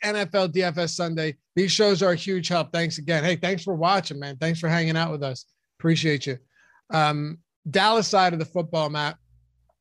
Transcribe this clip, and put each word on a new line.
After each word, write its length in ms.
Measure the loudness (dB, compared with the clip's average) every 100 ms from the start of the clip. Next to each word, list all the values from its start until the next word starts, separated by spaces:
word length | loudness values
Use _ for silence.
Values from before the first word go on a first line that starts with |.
N 120 | -2 -2
F 200 | 0 0
L 120 | 0
D 140 | 0
F 160 | 0 0
S 180 | -4 -2
Sunday. 420 | -4 -2 -4 -6 _ -2
These 160 | 0
shows 320 | 4 4 4
are 80 | 2
a 40 | 0
huge 340 | -2 -4 0
help. 220 | -2 -2
Thanks 280 | -2 -2 -4
again. 240 | -2 0
Hey, 120 | 2 0
thanks 280 | -2 -4
for 100 | -4
watching, 460 | 0 2 2 0 -8
man. 180 | -10 -4
Thanks 220 | -2 -2
for 100 | 0
hanging 260 | 0 2 0
out 160 | -2
with 120 | -2
us. 220 | -6 -8 -14 _ _ _
Appreciate 480 | 0 2 2 0 -2
you. 100 | -8 _ _ _ _ -4
Um, 460 | 2 2 0 -4 -10 _ _ -2
Dallas 400 | 2 4 4 2
side 260 | 4 4
of 40 | 2
the 80 | -4
football, 460 | -4 -2 -2 -2
Matt, 260 | -2 -4 -6 _ _ _ _ _ _